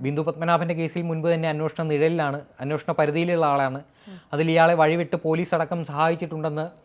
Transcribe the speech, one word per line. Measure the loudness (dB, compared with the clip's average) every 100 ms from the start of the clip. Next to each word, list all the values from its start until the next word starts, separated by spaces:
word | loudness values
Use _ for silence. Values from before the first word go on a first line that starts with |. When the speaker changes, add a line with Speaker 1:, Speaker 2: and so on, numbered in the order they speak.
Speaker 1:
ബിന്ദു | -4 -2 -2
പത്മനാഭൻ്റെ | -2 0 2 0 -2
കേസിൽ | -4 -4 -4
മുൻപ് | -2 0
തന്നെ | 0 0
അന്വേഷണ | -2 -4 -4 -2
നിഴലിലാണ്, | 2 2 2 -2 -4 -10 -10
അന്വേഷണ | -6 -4 -2 0
പരിധിയിലുള്ള | 2 2 0 2 2
ആളാണ്. | 2 0 -4 -12 _ -20
Speaker 2:
ഉം. | -20 -6
Speaker 1:
അതിൽ | -2 2
ഇയാളെ | 6 6 6
വഴിവിട്ട് | 4 2 0 -2 0
പോലീസ് | -2 0 -2
അടക്കം | -2 -4 -6
സഹായിച്ചിട്ടുണ്ടെന്ന് | 0 0 0 -4 -6 -4 -4 -6 -10